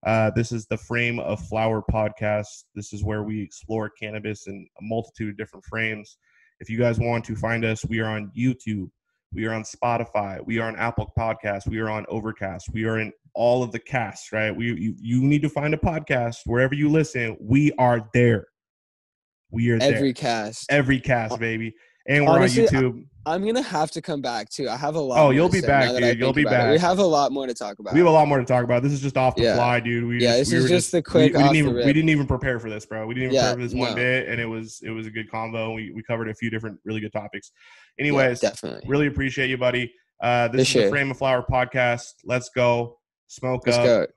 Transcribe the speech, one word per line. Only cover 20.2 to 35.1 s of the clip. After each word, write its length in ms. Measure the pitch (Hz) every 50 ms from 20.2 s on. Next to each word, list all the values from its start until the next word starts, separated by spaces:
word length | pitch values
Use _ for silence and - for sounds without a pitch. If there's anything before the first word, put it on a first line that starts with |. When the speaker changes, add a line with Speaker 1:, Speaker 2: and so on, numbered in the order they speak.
| - 131 117 113 107 107 113 - - -
Speaker 1:
Every 280 | 139 147 143 131 139 127
cast, 320 | 123 - 135 120 113 113
Speaker 2:
Hon-, 80 | 120 117
Speaker 1:
baby. 340 | 113 113 113 110 113 110 110 _ _ _ _ _ _
And 200 | - 135 147 147
we're 80 | 156 160
Speaker 2:
honestly, 340 | 170 190 190 - - 226 220
Speaker 1:
on 60 | -
YouTube. 320 | 135 131 127 120 117 - - _ - -
Speaker 2:
I, 80 | 151 160
I'm 120 | 180 196
gonna 160 | 214 226 254
have 280 | 294 - 180 156 156 156
to 100 | - 165
come 200 | 151 - 165 143
back 280 | 131 131 120 113 104 101
too. 180 | - - 143 120
I 80 | 107
have 200 | 127 147 147 156
a 40 | 165
lot 180 | 147 135 123 147
Speaker 1:
Oh, 40 | 156
Speaker 2:
more 80 | 143 131
Speaker 1:
you'll 140 | 139 165 180
Speaker 2:
to 60 | 180
Speaker 1:
be 80 | 190
Speaker 2:
say 60 | 170 117
Speaker 1:
back, 180 | 143 139 131
Speaker 2:
now 80 | 120 123
that 100 | 127 120
I 60 | 120
Speaker 1:
dude. 80 | 120 117
You'll 80 | 123 131 135
Speaker 2:
think 20 |
Speaker 1:
be 60 | 147 147
Speaker 2:
about 100 | 143 -
it. 100 | 123 120
Speaker 1:
back. 60 | 117 147
Speaker 2:
We 60 | 160
have 200 | 180 175 185 185
a 60 | 202
lot 260 | 180 156 143 143 135
more 160 | 135 139 135 127
to 60 | 120
talk 260 | - 120 104 104 -
about. 140 | 107 104 -
Speaker 1:
We 60 | 151
have 80 | 175 170
a 20 |
lot 160 | 156 160 151 143
more 120 | 143 135
to 40 | 123
talk 200 | 120 127 123 120
about. 180 | 120 123 120 127
This 80 | 143
is 80 | 147 139
just 160 | 131 143 127
off 200 | 135 131 127 123 -
the 60 | 117
Speaker 2:
Yeah. 120 | 117 101
Speaker 1:
fly, 240 | - 120 120 123 120
dude. 240 | 113 120 120 120 120
We 140 | 120 120 120
Speaker 2:
Yeah, 160 | 123 120 117 120
Speaker 1:
just, 20 |
Speaker 2:
this 120 | 139 -
Speaker 1:
we 60 | 170 -
Speaker 2:
is 60 | 127
Speaker 1:
were 40 | 131
Speaker 2:
just 160 | 175 180 170 -
Speaker 1:
just, 40 |
Speaker 2:
the 100 | - 175
quick 300 | 156 - - 170 156 - -
Speaker 1:
we, 40 | -
we 60 | 143
Speaker 2:
off 80 | 139 151
Speaker 1:
didn't 0 |
Speaker 2:
the 60 | 156
Speaker 1:
even, 120 | 147 139
we 60 | 120 120 120
Speaker 2:
rip. 80 | 139 143
Speaker 1:
didn't 140 | 156 160 160
even 180 | 156 147 143 127
prepare 320 | 135 120 - 135 127 117
for 100 | 113 113
this, 160 | 107 104 -
bro. 220 | _ 110 110 110 110
We 60 | 120
didn't 140 | 127 131 131
even 40 | 131
Speaker 2:
Yeah, 60 | 131 120 120 123
Speaker 1:
prepare 20 |
for 60 | 123 123 120
this 40 | 117 127
one 100 | 127 123
Speaker 2:
no. 40 | 110
Speaker 1:
bit, 320 | 107 123 127 127 131 - -
and 140 | 113 117
it 40 | 117
was, 340 | 113 113 113 110 110 - - -
it 60 | 110
was 180 | 110 113 110
a 40 | 110